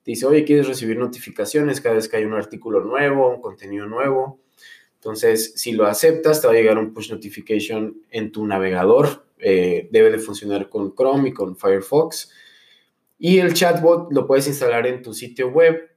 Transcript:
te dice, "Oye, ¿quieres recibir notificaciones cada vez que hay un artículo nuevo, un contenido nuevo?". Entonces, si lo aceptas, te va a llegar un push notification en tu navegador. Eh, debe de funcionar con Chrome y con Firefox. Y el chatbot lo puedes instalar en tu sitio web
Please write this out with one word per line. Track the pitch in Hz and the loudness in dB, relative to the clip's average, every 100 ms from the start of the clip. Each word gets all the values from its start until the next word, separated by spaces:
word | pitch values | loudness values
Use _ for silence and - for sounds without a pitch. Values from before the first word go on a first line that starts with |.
te | - | -8
dice, | 113 | -4
"Oye, | 127 151 | 2 2
¿quieres | 151 147 131 | 4 2 2
recibir | 127 117 113 | -4 -4 -4
notificaciones | 123 - - - 101 151 147 127 | -4 -8 -14 -8 -2 -2 -2 -2
cada | 117 | 0
vez | 110 110 | 0 0
que | 113 | -4
hay | |
un | 107 | -2
artículo | 107 107 113 117 101 | -4 -8 -12 -2 -2
nuevo, | 98 131 143 139 127 | -2 -2 0 2 0
un | 120 | 0
contenido | 107 95 98 101 | -12 -14 -12 -10
nuevo?". | 104 113 139 135 135 135 _ _ - - _ | -8 -6 -2 -2 -4 -10 _ _ -20 -20 _
Entonces, | _ 113 107 117 110 - | _ -12 0 2 2 -2
si | - 123 | -8 -6
lo | 110 | 0
aceptas, | 104 104 160 160 160 151 | 0 4 2 4 0 2
te | 123 | 4
va | |
a | |
llegar | 113 110 107 | 4 4 2
un | 107 | -2
push | 110 104 | -8 -12
notification | 107 101 - - 107 104 110 110 - _ | -12 -14 -18 -6 -4 -4 -6 -6 -10 _
en | 113 107 | -10 -8
tu | 107 107 | -8 -4
navegador. | 95 95 92 92 123 147 - _ _ | -2 -2 0 4 4 2 -2 _ _
Eh, | 101 95 90 85 87 | 0 2 2 -2 0
debe | 110 110 | 4 6
de | 110 | 4
funcionar | 110 101 104 101 98 | -6 -10 -6 -6 -6
con | 107 95 | -6 -6
Chrome | - 131 139 131 | 0 0 2 -2
y | |
con | 131 95 | -4 -8
Firefox. | 92 98 98 95 147 165 - - _ _ _ _ _ _ _ _ _ | -4 0 0 0 0 0 -6 -14 _ _ _ _ _ _ _ _ _
Y | 165 185 | 2 4
el | 175 | 4
chatbot | 170 175 170 160 170 170 | 2 0 4 2 2 0
lo | 139 - | -2 2
puedes | 135 143 | 2 2
instalar | 139 123 117 | -2 0 0
en | 123 127 | -2 -4
tu | 117 | -10
sitio | 107 123 123 127 | -14 -14 -6 -2
web | 147 165 165 - | 4 4 2 -8